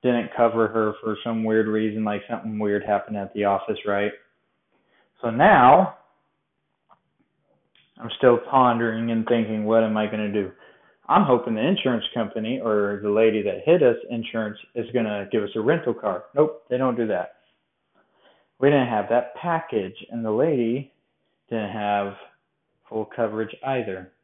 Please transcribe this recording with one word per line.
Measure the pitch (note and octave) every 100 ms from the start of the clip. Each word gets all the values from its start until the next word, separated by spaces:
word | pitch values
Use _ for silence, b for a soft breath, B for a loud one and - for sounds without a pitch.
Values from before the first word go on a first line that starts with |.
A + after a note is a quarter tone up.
Didn't | B2+ A#2+ A2+
cover | - A#2 A2+ A2
her | A2 G#2+ G#2+
for | A2+ G#2
some | - A2+ A2
weird | A2 G#2+
reason, | G#2+ A2 G#2+
like, | G#2+ G#2 -
something | A2+ A2+ G#2+
weird | G#2 G2+
happened | G2+ G2+ - G#2
at | G2
the | G#2 G2+
office, | G2 - G#2+ G#2
right? | G2+ G2+ - _ _ _ _ _ _ _ _ _ _
So | A#2+
now, | A#2 F3 F3+ B2+ D#3 F#3 - _ _ _ _ _ _ _ _ _ _ _ _ _ _ _ _ _ _ _ _
I'm | A#2 -
still | C3 A#2+
pondering | - C3+ B2+ A#2 A#2 A2+ A#2
and | A2+ A2+
thinking, | A#2+ A2 A2
"What | G#2+ A2+
am | A2 G#2+
I | G#2+
gonna | G#2+ G#2
do?" | G#2 F#2+ - b b b b -
I'm | F3
hoping | E3+ B2 -
the | A2
insurance | B2+ F#3+ C3+ A#2+ -
company | - G#2+ A2 A2 C3
or | A2+ G#2+ G2+ G2+
the | G#2
lady | G#2 A2+ G#2+
that | G2+ F#2
hit | - F3
us | C3+ A2+ -
insurance | A#2 A2+ A2+ G#2+ G2+ -
is | B2 A#2
gonna | A#2+ A2+ G#2 G2
give | A#2
us | G2+ A2+
a |
rental | A2 E3 C3
car. | A2+ G#2+ F2 -
Nope, | C3+ D#3 D#3 _
they | B2
don't | C3 A#2+
do | A2+
that. | F#2+ - _ _ _ _ _ _ _ _ b b b b _
We | C3+
didn't | C#3+ B2
have | A2 G2+
that | A#2 - -
package, | F3 D#3+ E3 A2+ F#2 - -
and | A#2 A2+
the |
lady | G#2+ D#3 C#3+ A2+ B2 C3+ _ _ _ _ _ _
didn't | A#2 G#2
have | A2 G#2 G2+ G2+ G2 - _ _ _ _ _ _
full | A2 G#2+
coverage | - A2+ G#2+ G#2+ -
either. | C3 C3 G#2 F#2+ F#2 _